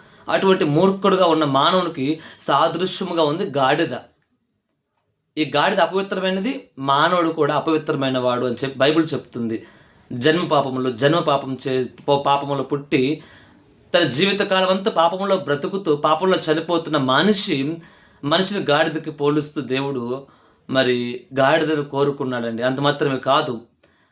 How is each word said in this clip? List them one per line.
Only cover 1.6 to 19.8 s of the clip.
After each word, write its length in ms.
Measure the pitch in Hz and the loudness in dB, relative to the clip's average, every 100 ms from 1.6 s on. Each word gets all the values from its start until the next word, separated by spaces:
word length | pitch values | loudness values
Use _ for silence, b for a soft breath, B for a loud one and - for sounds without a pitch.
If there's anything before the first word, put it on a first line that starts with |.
| 156 185 175 143 135 160 B B | 4 2 0 -2 -4 -4 B B
సాదృశ్యముగా 800 | - 139 160 160 185 - 185 170 | -2 2 2 0 -4 -4 -4 -2
ఉంది 220 | 151 170 | 0 -2
గాడిద. 520 | 196 139 131 156 156 120 - _ _ _ _ _ _ _ _ _ _ _ _ 151 | -4 0 2 2 -2 -6 -14 _ _ _ _ _ _ _ _ _ _ _ _ -4
ఈ 140 | 147 143 | 0 2
గాడిద 240 | 175 196 | 2 2
అపవిత్రమైనది, 880 | 165 190 196 190 185 190 214 - - - | 0 0 -4 -2 -2 -2 -4 -6 -12 -8
మానవుడు 500 | 135 143 165 180 165 | 0 2 4 2 0
కూడా 260 | 160 143 | 0 0
అపవిత్రమైన 640 | 147 151 156 151 135 135 127 | 0 0 -2 -2 -2 -2 0
వాడు 280 | 123 123 127 | 0 0 -2
అని 80 | |
చెప్పి 240 | 113 135 127 | -2 -6 0
బైబిల్ 300 | 139 160 156 | 2 2 0
చెప్తుంది. 540 | 131 - 123 117 110 B B B B B | -4 -8 -6 -6 -6 B B B B B
జన్మ 360 | 123 139 170 160 | 0 2 2 2
పాపములో, 440 | 147 135 127 131 | 0 0 -2 -4
జన్మ 260 | 113 143 170 | 0 2 2
పాపం 400 | 151 135 131 131 135 | 2 0 -2 -8 -4
చే-, 360 | 131 123 - - | -2 -4 -6 0
పో-, 140 | 139 | 0
పాపములో 400 | 139 139 139 139 | 2 0 0 -6
పుట్టి 600 | 135 143 - 147 131 156 B B B B B _ _ | -4 -6 -2 0 0 -2 B B B B B _ _
తన 100 | - | 0
జీవితకాలం 640 | 143 127 196 196 196 190 185 | 0 0 0 0 0 0 2
అంతా 220 | 190 208 | 0 0
పాపంలో 460 | 170 170 190 196 190 | 2 2 0 0 0
బ్రతుకుతూ 600 | 143 143 185 190 165 147 | 0 -4 -2 -4 -2 0
పాపంలో 560 | 156 160 190 175 160 | 2 2 2 0 0
చనిపోతున్న 440 | 156 165 170 165 151 | -2 0 -2 0 0
మనిషి, 800 | 131 135 196 196 202 139 139 165 B B B B | 2 4 4 2 -2 -2 -4 -6 B B B B
మనిషిని 360 | 143 170 190 202 | 0 0 0 -2
గాడిదకి 500 | 139 147 - 156 156 | 0 2 0 -2 -10
పోలుస్తూ 500 | 143 143 151 147 156 | -2 0 0 -2 -8
దేవుడు 640 | 123 135 | -4 -4